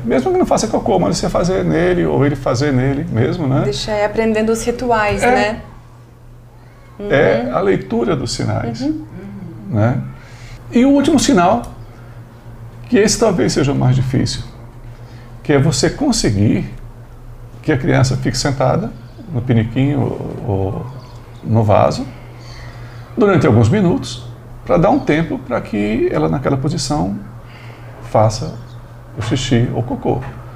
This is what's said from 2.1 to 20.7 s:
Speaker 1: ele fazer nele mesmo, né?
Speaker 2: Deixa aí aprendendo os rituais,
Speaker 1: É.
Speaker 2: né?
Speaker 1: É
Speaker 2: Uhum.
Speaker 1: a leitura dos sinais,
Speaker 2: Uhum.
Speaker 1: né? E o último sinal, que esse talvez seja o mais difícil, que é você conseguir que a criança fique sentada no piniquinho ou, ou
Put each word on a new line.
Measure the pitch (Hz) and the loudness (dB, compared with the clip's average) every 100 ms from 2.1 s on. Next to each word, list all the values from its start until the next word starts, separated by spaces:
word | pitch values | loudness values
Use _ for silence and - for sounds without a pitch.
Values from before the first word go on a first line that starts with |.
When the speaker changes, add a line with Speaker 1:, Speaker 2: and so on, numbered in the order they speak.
| 139 139 | 2 2
Speaker 1:
ele | 147 | 0
fazer | 151 120 147 | -2 0 2
nele | 127 135 139 170 | 2 2 0 -2
mesmo, | 107 147 180 135 | 0 0 0 0
né? | 131 | 0
Speaker 2:
Deixa | 208 208 - | 0 -2 -2
aí | 208 208 | 0 0
aprendendo | 214 226 214 220 | 0 0 2 2
os | 226 | 0
rituais, | 240 240 254 220 208 196 | -2 -2 0 2 2 2
Speaker 1:
É. | 240 | 2
Speaker 2:
né? | 202 208 233 - - - - - - - - - - - - - - 202 | 4 2 -2 -10 -18 -20 -20 -20 -20 -20 -20 -20 -20 -20 -20 -20 -10 0
Speaker 1:
É | 139 185 214 247 | 2 4 2 0
Speaker 2:
Uhum. | - | 0
Speaker 1:
a | |
leitura | 196 185 - 226 240 147 | 2 0 0 -2 0 0
dos | 120 | -2
sinais, | - 113 104 233 226 | -4 -2 -2 -2 -4
Speaker 2:
Uhum. | 277 311 311 180 202 202 175 165 196 | -2 -4 -8 -14 -14 -14 -14 -14 -4
Speaker 1:
né? | 110 113 131 131 - - - - - - | 0 2 0 -6 -12 -18 -18 -16 -16 0
E | 233 269 | 4 6
o | |
último | 285 277 302 | 6 4 4
sinal, | - 208 175 240 - - - - - - - - - - - - - | 4 4 4 2 -2 -12 -16 -18 -18 -18 -20 -20 -18 -16 -16 -16 0
que | 240 | 2
esse | 214 - | 4 4
talvez | 226 175 185 | 2 4 2
seja | - 143 | 2 2
o | 131 | 2
mais | 131 131 | 2 2
difícil, | - 127 123 - - - - - - - - - - - | 2 0 0 -4 -10 -14 -18 -18 -18 -16 -18 -18 -18 -6
que | - | 2
é | 143 | 4
você | 156 - 170 | 4 2 0
conseguir | - 294 - 165 98 107 196 - - - - - - - - - - | 2 0 2 2 4 4 2 -2 -8 -14 -16 -20 -18 -18 -18 -18 -6
que | - | -2
a | 151 | 0
criança | 160 131 131 - | 2 2 2 0
fique | - - | -2 -2
sentada | 147 135 131 165 226 - - - - | -2 0 2 0 -2 -8 -16 -18 -8
no | 120 | -4
piniquinho | 131 113 107 131 139 143 | 2 2 2 2 2 2
ou, | 113 - - - - | -2 -4 -8 -6 -4
ou | 98 95 | -2 -2